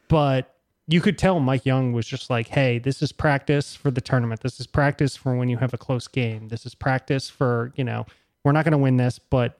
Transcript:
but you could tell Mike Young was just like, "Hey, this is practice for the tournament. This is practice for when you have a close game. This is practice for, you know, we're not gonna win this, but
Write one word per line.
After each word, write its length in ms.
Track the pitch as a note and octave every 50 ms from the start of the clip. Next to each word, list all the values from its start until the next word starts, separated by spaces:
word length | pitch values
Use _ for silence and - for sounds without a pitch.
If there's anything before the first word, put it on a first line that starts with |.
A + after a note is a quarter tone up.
| _
but 480 | - E3 D3+ D3 C#3 C3 C3 B2+ - _ _ _ _ _ _ _
you 120 | - E3 E3+
could 200 | - G#3 - -
tell 200 | - F#3+ F#3 D#3+
Mike 280 | C3 C3 C3+ B2 -
Young 260 | C3+ C3 C3 C3 B2 A#2+
was 140 | A#2 A2
just 240 | - C3+ - - -
like, 160 | B2+ A#2 A2
"Hey, 320 | - - C#3+ C3+ B2+ A#2+ A#2+
this 240 | A#2+ C3+ C3+ - D3+
is 80 | -
practice 640 | - - - D3+ C#3 C3+ - - C#3+ C#3+ - - -
for 160 | - - C#3+
the 100 | B2 B2+
tournament. 400 | - - C3+ B2+ A#2 A#2 A2+ -
This 180 | - B2+ - -
is 60 | A#2+
practice 500 | - - D3+ C#3+ D3 C#3+ - D3 C3 -
for 200 | - - C3+ B2
when 120 | B2 B2
you 100 | B2 A#2+
have 180 | A#2 C3 A#2+ -
a 20 |
close 300 | - - - B2+ A#2+ -
game. 400 | - - C3 A#2+ A2+ A2 A2 A2
This 180 | G#2+ A#2 - -
is 80 | B2+ -
practice 560 | - - C#3 C3 B2+ - - C#3 C3+ - -
for, 420 | - - C#3 B2 A#2+ A#2 A#2+ B2+ -
you 80 | - B2+
know, 240 | A#2 A2+ A2+ A2+ - - _ _ _ _ _ -
we're 100 | C#3+ C#3+
not 120 | D#3 D#3
gonna 140 | E3 D3+ C#3+
win 180 | C#3 C3 B2+
this, 220 | B2 B2 B2+ - -
but 400 | _ - C#3 B2 A#2+ A2+ -